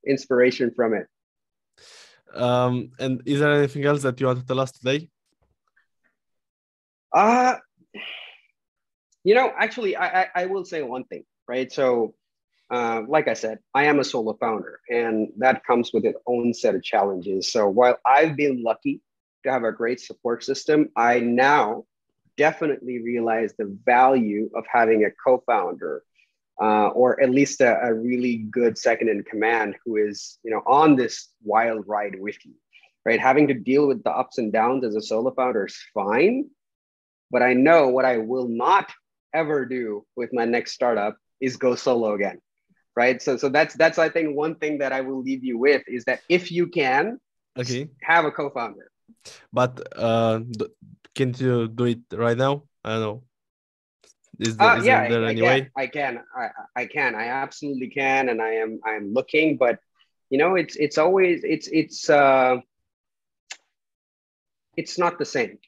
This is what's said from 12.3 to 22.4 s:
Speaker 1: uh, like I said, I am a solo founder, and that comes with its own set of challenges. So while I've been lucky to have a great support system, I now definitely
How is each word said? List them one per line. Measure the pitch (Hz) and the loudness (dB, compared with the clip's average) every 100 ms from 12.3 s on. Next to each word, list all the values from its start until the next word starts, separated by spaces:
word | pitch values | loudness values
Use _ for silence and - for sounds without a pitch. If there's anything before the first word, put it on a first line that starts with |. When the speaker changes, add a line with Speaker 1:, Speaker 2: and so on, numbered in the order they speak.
| _ _ _ _ | _ _ _ _
Speaker 1:
uh, | 120 117 113 110 | -4 -2 -4 0
like | 156 151 | 0 0
I | |
said, | 113 113 110 _ | -4 -6 -8 _
I | 135 | 0
am | 147 147 | 2 2
a | |
solo | 131 127 110 | 0 -2 -4
founder, | 107 117 107 - - - | -4 -4 -4 -8 -18 -4
and | 120 117 110 107 104 | -2 0 0 -2 2
that | 127 131 | 2 2
comes | - 120 117 | 2 0 2
with | 113 | 0
its | 107 - - | 0 -4 -4
own | 123 120 | -2 0
set | 117 113 | 0 0
of | 95 | 0
challenges. | - 110 101 95 90 95 - | 0 0 0 -2 -4 -4 -2
So | 117 101 | 0 2
while | 98 123 123 | 4 4 4
I've | 120 135 160 139 | 4 4 4 0
been | 147 127 | -2 0
lucky | 113 110 143 139 _ _ _ _ | -2 -4 -4 -6 _ _ _ _
to | 135 | -4
have | 131 | -2
a | 113 110 | -2 -2
great | 117 127 | -4 -4
support | - - 123 117 - | -10 -8 -6 -6 -4
system, | 135 - 151 147 - | -6 2 2 2 2
I | 117 123 | 2 2
now | 120 120 135 147 107 117 - _ _ _ _ | 2 2 4 4 2 -4 -10 _ _ _ _
definitely | - | 0